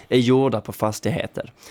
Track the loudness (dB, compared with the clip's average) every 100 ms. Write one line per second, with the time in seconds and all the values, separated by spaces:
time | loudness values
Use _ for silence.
0 | 0 2 4 4 2 -2 -6 -4 -4 -2
1 | -4 -4 -6 -8 -12 _ -20